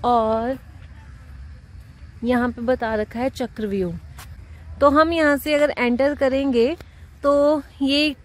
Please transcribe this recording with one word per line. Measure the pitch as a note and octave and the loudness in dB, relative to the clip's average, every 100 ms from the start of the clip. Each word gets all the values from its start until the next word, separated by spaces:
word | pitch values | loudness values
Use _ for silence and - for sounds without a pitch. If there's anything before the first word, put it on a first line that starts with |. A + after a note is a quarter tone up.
और | A#3+ A#3+ A3 A3 A#3 C4+ - - - - - - - - - - - - - - - - | 2 2 2 0 -2 -6 -10 -20 -20 -20 -20 -20 -18 -18 -18 -18 -20 -20 -20 -20 -20 -8
यहाँ | A#3 B3 B3 | 0 2 0
पे | A#3 | -2
बता | A#3 B3+ A3+ A3 | -2 0 0 -2
रखा | G#3+ A#3 | -2 -2
है | C4 | -4
चक्रव्यूह। | - A#3+ - G#3+ G3 F3+ E3+ - - - - - - - - | -2 -8 -4 -4 -2 -2 -6 -12 -18 -16 -18 -18 -18 -16 2
तो | C#4+ | 4
हम | C#4 D#4+ | 6 4
यहाँ | E4 D4+ C#4+ | 4 2 2
से | D4+ | 2
अगर | D4 D4 - | 2 2 2
enter | A#3+ A#3+ C#4 D4 | 0 2 0 2
करेंगे | C4 C4+ C#4 A#3+ A#3+ E4+ - - - - | 0 2 2 2 2 0 -12 -20 -20 -2
तो | C#4+ C#4+ D4 D4+ - - | 2 4 4 2 -2 -4
ये | C4+ C#4+ D4+ C4+ | 0 2 0 -2